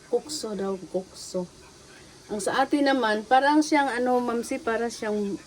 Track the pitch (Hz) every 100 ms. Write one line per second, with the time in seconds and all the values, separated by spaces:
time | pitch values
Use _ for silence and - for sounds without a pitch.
0 | - 240 214 - 220 190 196 190 165 185
1 | 185 - - 185 180 - - - - -
2 | - - - 208 190 233 269 294 277 269
3 | 220 214 208 262 277 302 302 294 277 233
4 | 247 247 240 233 233 262 226 226 233 -
5 | 214 208 202 180